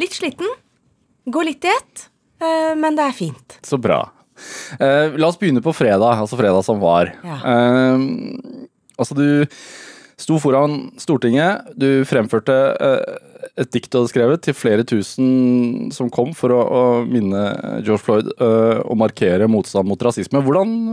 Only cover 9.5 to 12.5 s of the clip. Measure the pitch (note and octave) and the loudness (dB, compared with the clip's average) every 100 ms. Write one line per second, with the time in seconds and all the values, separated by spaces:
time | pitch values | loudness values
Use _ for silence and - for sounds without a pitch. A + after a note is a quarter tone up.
9.5 | - - - - - - - - D#3 C#3+ | -4 -20 -20 -20 -20 -20 -14 -2 0 2
10.5 | C3+ D3 D3 - - - - A#2+ B2+ E3+ | 2 2 -2 -8 -12 -2 0 2 2 2
11.5 | G3+ - - C3+ C3+ C3 C3+ A2 D3+ C#3+ | -2 -8 -2 2 2 2 0 0 0 2